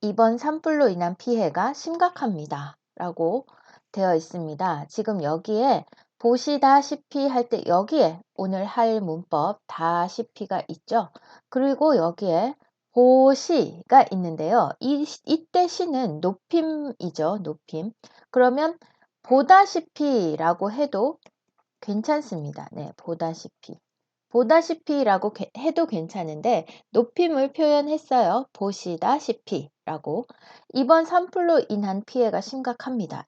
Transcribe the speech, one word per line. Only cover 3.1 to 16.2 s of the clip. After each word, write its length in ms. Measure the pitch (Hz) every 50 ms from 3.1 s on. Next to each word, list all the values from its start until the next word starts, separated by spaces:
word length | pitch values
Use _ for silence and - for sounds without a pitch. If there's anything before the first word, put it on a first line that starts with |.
| 165 - 165 165 202 262 - _ _ _ _ _ - _ _ _
되어 240 | - 202 190 185 175
있습니다. 680 | 160 160 - - 180 165 156 151 151 185 185 160 147 151 151
지금 340 | - - 214 220 208 185 151
여기에 600 | 143 156 165 185 220 214 214 254 277 233 156 160 _ _ _ _ _ _ _
보시다시피 1080 | - 233 247 247 - 294 294 269 285 269 277 285 277 - 302 - _ _ - 285 269 277
할 200 | 254 247 240 -
때 140 | 240 190 -
여기에 540 | - 175 180 202 220 320 311 220 160 160 175 - _ _
오늘 300 | - 190 190 190 185 196
할 340 | 208 - 254 233 226 220 214
문법 640 | 196 170 156 165 175 - 165 147 151 185 208 _ _ -
다시피가 960 | - - 165 165 170 175 170 185 - - 226 _ _ - 208 - 190 170 - -
있죠. 420 | 160 160 _ - 214 233 185 160 _ - _ _ - - _ _
그리고 460 | - 254 262 277 269 277 294 311 285
여기에 600 | 202 160 170 170 - 202 185 160 165 208 262 294 _ _ _ _ _ _ _
보시가 1120 | - 247 247 254 254 262 262 269 277 269 - - 339 277 170 - - 170 - - - 269 240 -
있는데요. 580 | - 185 180 170 160 156 156 165 220 240 175 135 - -
이, 240 | - 262 294 285 302 302 - - -
이때 420 | - 302 320 330 _ - 359 359 349
시는 520 | - - 359 359 277 262 254 190 151
높임이죠. 1200 | 151